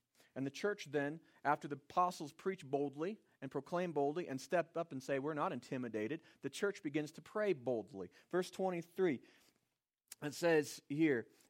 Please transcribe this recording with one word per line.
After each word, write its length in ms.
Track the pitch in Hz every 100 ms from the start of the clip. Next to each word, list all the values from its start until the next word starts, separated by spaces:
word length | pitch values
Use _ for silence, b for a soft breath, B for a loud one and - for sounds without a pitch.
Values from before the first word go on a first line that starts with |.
| _ b b 127
And 100 | 135
the 40 |
church 360 | - 208 202 147
then, 260 | 147 139 160 b b
after 220 | 135 151 156
the 80 |
apostles 580 | 139 - 180 180 175 147
preach 320 | - 190 185
boldly 540 | 131 139 143 139 175 220 b b
and 80 | 139
proclaim 400 | 143 - 175 180
boldly 380 | 147 139 156 170
and 120 | 131
step 360 | - 180 156 165
up 160 | 165
and 100 | 131
say, 160 | 143 135
"We're 160 | 147
not 180 | 147 175
intimidated," 680 | 127 - 131 120 107 107 156 B B
the 80 | -
church 300 | - 202 -
begins 300 | 151 151 151
to 100 | -
pray 320 | - 214 208
boldly. 540 | 147 123 117 95 98 90 b b
Verse 180 | 180 180
twenty-three, 720 | - 185 170 - - 180 147 b b b b _ _ _ _ _ -
it 120 | 147
says 460 | 127 170 160 131 - -
here, 380 | 147 160 120 - b